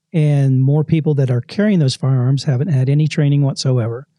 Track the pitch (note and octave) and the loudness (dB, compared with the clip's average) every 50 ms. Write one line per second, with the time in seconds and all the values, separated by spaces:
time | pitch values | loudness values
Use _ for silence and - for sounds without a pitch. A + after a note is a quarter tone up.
0 | _ _ - E3 D3+ D3 D3 C#3+ C#3 C3+ C3 B2+ C3 C#3 C#3+ D#3 D3+ D#3 E3 D#3+ | _ _ -2 0 0 2 2 2 2 2 2 2 2 2 2 0 0 0 0 0
1 | C#3+ D#3 D3+ C3+ C3+ B2 B2 A#2+ - - - - G3+ G#3+ G3+ F3 D3 C3 - - | 0 0 0 0 0 0 -2 -2 -4 -6 -4 -2 0 2 2 2 0 0 -2 -2
2 | - C3 C3+ C3 B2 B2+ C#3 C3+ - D#3 C3 A#2+ D3 G3 C#3+ C3 B2+ B2+ C#3+ D3 | -2 0 0 0 0 0 0 0 0 -2 -2 -2 -2 0 0 0 0 0 0 0
3 | D#3 D3 - - D3 C#3+ C#3+ C#3+ C#3+ C3+ - - - C3+ B2+ B2 A2 A2+ A#2 B2 | 0 0 0 0 0 2 2 2 0 0 -2 -2 -2 -2 0 0 -2 -4 -6 -10
4 | C#3+ - _ | -12 -18 _